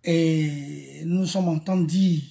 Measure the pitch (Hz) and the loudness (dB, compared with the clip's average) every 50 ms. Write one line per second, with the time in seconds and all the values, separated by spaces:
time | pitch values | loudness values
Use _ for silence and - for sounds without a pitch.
0 | - 170 165 165 165 165 160 156 156 151 147 143 143 143 147 143 143 135 139 147 | 0 2 2 2 4 2 2 2 0 -2 -4 -6 -10 -10 -12 -12 -14 -16 -14 -8
1 | 160 165 175 185 190 - - 190 185 170 160 156 - 190 185 185 170 147 160 190 | -4 -2 0 0 0 0 -2 0 0 0 -2 -2 -2 -2 0 0 0 2 2 2
2 | 190 185 170 151 - - | 4 4 2 0 -2 -8